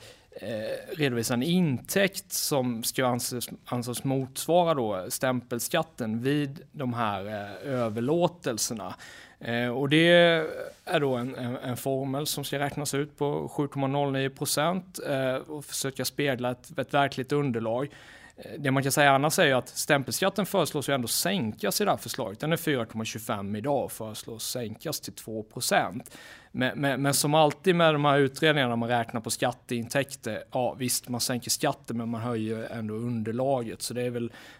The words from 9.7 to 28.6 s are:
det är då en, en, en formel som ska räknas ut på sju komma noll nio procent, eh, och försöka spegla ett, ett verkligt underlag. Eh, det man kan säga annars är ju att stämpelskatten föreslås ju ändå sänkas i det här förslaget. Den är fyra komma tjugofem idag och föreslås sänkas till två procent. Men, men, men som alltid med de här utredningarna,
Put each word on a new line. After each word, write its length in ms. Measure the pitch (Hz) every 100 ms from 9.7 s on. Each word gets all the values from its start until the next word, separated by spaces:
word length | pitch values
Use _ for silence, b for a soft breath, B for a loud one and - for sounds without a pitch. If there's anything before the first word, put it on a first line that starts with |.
| 127 139
det 240 | 156 170 175 170 165 160 - - -
är 160 | - 170
då 140 | 139
en, 200 | 123 127
en, 220 | 127 123 131
en 200 | 131 120
formel 500 | 139 135 135 135 151
som 180 | 147
ska 140 | 139 143
räknas 360 | 143 147 147
ut 240 | 139 147 -
på 300 | 143 156 143
sju 200 | - 143
komma 180 | 143 135
noll 260 | 143 143
nio 180 | 135 135
procent, 680 | 139 143 143 160 185 180 - 139
eh, 260 | 135 131
och 300 | 131 - 151
försöka 400 | - - 135 131
spegla 460 | 127 - 143 123 123
ett, 280 | 123 - -
ett 160 | -
verkligt 380 | 143 139 - 127
underlag. 560 | 147 143 113 113 120 143 B B B B -
Eh, 140 | - 131
det 120 | 139
man 120 | 135
kan 100 | 135
säga 180 | 151 143
annars 280 | 135 151 190
är 80 | 151
ju 60 |
att 160 | 127 -
stämpelskatten 800 | - - 139 123 - 190 214 185
föreslås 420 | 196 147 147 135
ju 60 |
ändå 140 | 139 113
sänkas 720 | - 175 196 226 - 196 -
i 40 |
det 60 | 196
här 80 | 127
förslaget. 420 | 113 - 110 107
Den 120 | 151
är 40 | 165
fyra 300 | 156 131 110
komma 180 | 110
tjugofem 520 | 110 113 - 104 98 107
idag 280 | 135 135
och 80 | -
föreslås 580 | - 110 107 - 110 -
sänkas 500 | 127 107 - 160 -
till 120 | -
två 300 | - - 110
procent. 760 | - 131 - 175 98 - - B B B B
Men, 260 | - 127 -
men, 240 | 143 127
men 120 | 143
som 200 | 139 147
alltid 400 | 156 147 - 190
med 200 | 170 165
de 100 | 147
här 140 | 147 139
utredningarna, 580 | 135 - 160 147